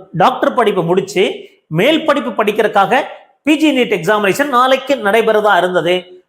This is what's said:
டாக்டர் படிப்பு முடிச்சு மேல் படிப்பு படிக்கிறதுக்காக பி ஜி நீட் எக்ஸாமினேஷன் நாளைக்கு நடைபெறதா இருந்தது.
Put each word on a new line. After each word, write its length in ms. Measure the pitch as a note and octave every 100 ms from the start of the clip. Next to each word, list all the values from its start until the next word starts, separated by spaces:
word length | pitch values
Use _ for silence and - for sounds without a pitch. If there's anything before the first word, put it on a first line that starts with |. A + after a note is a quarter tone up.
| -
டாக்டர் 420 | E3 A3 B3+ C#4
படிப்பு 280 | - G#3+ F#3
முடிச்சு 640 | E3 F#3 F#3+ F3 A#3 F#4+ - _ _
மேல் 380 | D#3+ B3 D#4+
படிப்பு 400 | D#4 C#4+ A#3 G3+
படிக்கிறதுக்காக 580 | G#3 C4 G#3 G#3 F#3 B3 D4+ - _ _
பி 140 | - D4+
ஜி 220 | D4+ C4
நீட் 140 | G#3+
எக்ஸாமினேஷன் 560 | G3 E3 G#3+ G3+ F#3 C#4+
நாளைக்கு 460 | B3 B3+ C4 C4+
நடைபெறதா 600 | C4+ G#3 A3+ A3 G#3+ G#3 F#3
இருந்தது. 680 | F3+ F3+ E3 F3+ F3+ -